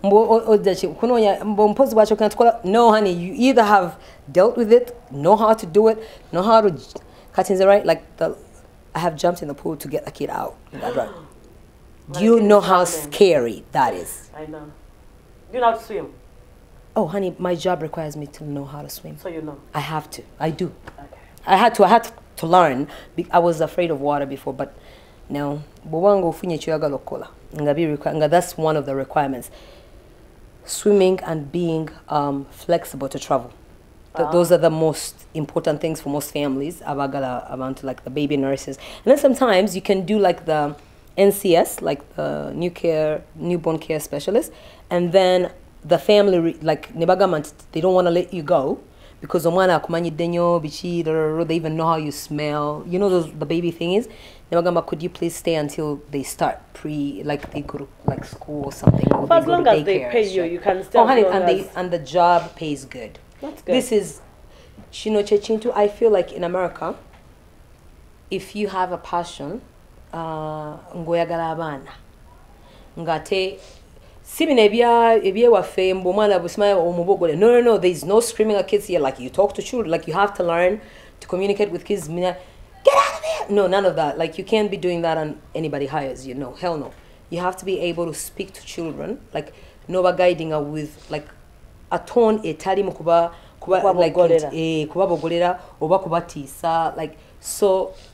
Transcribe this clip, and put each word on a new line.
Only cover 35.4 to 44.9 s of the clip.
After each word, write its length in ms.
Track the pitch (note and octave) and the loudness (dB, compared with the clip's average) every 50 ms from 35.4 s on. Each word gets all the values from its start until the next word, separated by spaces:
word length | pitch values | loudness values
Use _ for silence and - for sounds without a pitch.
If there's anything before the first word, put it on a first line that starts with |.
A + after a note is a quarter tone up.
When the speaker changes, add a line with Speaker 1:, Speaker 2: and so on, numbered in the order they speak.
| D3+ - - E3+ D#3+ E3 D3 D3 | -8 -4 -6 -4 -2 -2 -4 -2
Speaker 1:
things 200 | - D#3+ D#3+ D#3 | -4 -6 -6 -6
for 80 | - C#3 | -6 -6
most 220 | C#3+ D3 C#3+ - | -6 -6 -6 -6
families. 480 | - D3+ D3 C#3+ C3 C3+ C#3 D#3+ F3 - | -6 -4 -4 -4 -4 -4 -6 -8 -10 -10
Abagala, 680 | - - C#3+ C#3 C#3+ C3+ C3+ C#3+ C3+ B2+ B2 A#2+ B2 - | -10 -8 -6 -4 -6 -6 -4 -6 -6 -6 -6 -8 -10 -10
abantu, 320 | - B2+ C3 C3 C3 - - | -10 -8 -8 -8 -8 -8 -10
like, 200 | C3 B2+ - - | -10 -10 -10 -14
the 60 | B2+ | -10
baby 260 | C3 D3+ D3 C#3 D3+ | -6 -4 -2 -2 0
nurses. 420 | C#3 C3+ C3+ C#3 C3+ - - C3+ - - - - - - | -2 0 -2 -4 -4 -6 -12 -14 -14 -16 -20 -20 -4 4
And 60 | A3+ | 4
then 80 | C4+ C4+ | 4 6
sometimes 560 | - C#4 B3+ - C4 A#3+ G3+ F#3 G3 G#3 E3+ | 6 2 4 4 2 4 4 4 2 2 -2
you 80 | F#3+ | -6
can 240 | - - G3+ F#3+ F#3 | 0 0 0 0 2
do, 120 | E3 G#3+ G#3+ | 0 2 2
like, 280 | G3 F3+ E3+ - - | 4 2 2 0 -2
the 280 | D#3+ D#3 D3+ D3 D3 D3 - - - - - _ - - | -2 0 0 0 -2 -4 -10 -20 -20 -20 -20 _ -12 0
N 160 | - G3 G3+ | 4 4 4
C 220 | G3 G3+ - F#3+ E3 | 4 2 2 4 4
S, 260 | E3 - - - - | 4 4 2 -4 -6
like, 200 | - D#3+ D3 - - - - | -4 -4 -4 -4 -8 -16 -10
the 340 | - D3 D3 D3 D3 D3 - - | -6 -6 -4 -4 -6 -8 -8 -6
new 160 | D3 E3+ F3 | -4 -6 -6
care, 520 | F3 - - E3+ D#3+ D#3 D#3 D3+ D3+ - - _ - | -6 -2 -2 0 0 2 0 0 -2 -4 -6 _ -14
newborn 440 | D#3+ D#3 F3 F3+ F3 D#3+ E3+ D#3+ D#3 | -8 -4 -2 -2 -2 -2 -2 -4 -4
care 220 | - - D#3+ D3+ | -4 -6 -6 -6
specialist, 520 | D3+ - - D3 - - G3 B3 - - - - - - - - - - | -6 -8 -10 -6 -4 0 0 0 0 -2 -12 -20 -20 -20 -20 -20 -10 -4